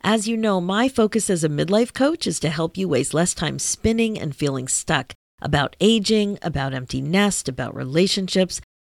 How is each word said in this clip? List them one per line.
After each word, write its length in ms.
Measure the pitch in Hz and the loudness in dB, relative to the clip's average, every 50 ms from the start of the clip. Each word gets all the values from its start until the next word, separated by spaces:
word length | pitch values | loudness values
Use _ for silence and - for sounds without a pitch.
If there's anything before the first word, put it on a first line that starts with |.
| - | 0
As 240 | 185 220 226 196 220 | 0 0 0 0 -2
you 80 | 233 | -2
know, 240 | 220 220 214 196 185 | 0 0 2 2 2
my 280 | 175 180 190 214 247 269 | 0 0 0 0 0 0
focus 400 | - - 220 214 - 220 - - | 2 2 2 2 2 0 0 0
as 140 | 190 165 | 0 0
a 60 | 165 156 | 0 0
midlife 440 | 147 147 151 165 202 220 247 240 | 0 0 0 2 4 2 2 2
coach 340 | - - 262 294 330 - - | 0 0 0 0 0 0 -4
is 120 | 196 165 - | -4 -4 -2
to 100 | - 156 | -2 -2
help 260 | 147 160 165 170 - | -2 -2 -4 -4 -4
you 120 | 185 190 175 | -4 -2 0
waste 260 | 147 117 123 - - | 0 0 0 0 0
less 200 | 151 175 - - | 0 0 0 0
time 240 | - 165 147 135 135 | -2 -4 -4 -4 -4
spinning 600 | - - - - - 220 226 226 226 220 214 - | -4 -4 -4 0 0 0 2 2 0 0 0 -4
and 160 | - 156 135 | -6 -6 -4
feeling 340 | - 151 143 135 131 127 123 | -2 -2 -2 -2 -4 -4 -4
stuck 440 | - - - - 160 139 127 - - _ _ _ _ - | -4 -4 -2 0 -2 -2 -2 -4 -14 _ _ _ _ -8
about 320 | - 147 143 143 135 - - - | -4 0 0 0 0 -2 -2 2
aging, 580 | 175 214 226 226 190 214 220 214 208 202 202 - | 4 4 4 4 2 2 2 2 2 0 -2 -4
about 320 | - 180 143 139 135 135 | -6 -4 -4 -2 -4 -4
empty 280 | 131 131 127 - - 131 | -4 -6 -8 -6 -6 -4
nest, 480 | 135 147 175 196 202 202 180 - - 139 | -2 2 2 4 4 2 0 -2 -6 -6
about 260 | 127 - 127 - - | -6 -6 -8 -8 -6
relationships, 840 | - 135 131 139 165 190 190 - 202 185 185 - 190 185 180 - - - _ _ _ _ | -8 -6 -2 2 2 2 2 2 -2 -2 0 2 0 0 0 -2 -10 -12 _ _ _ _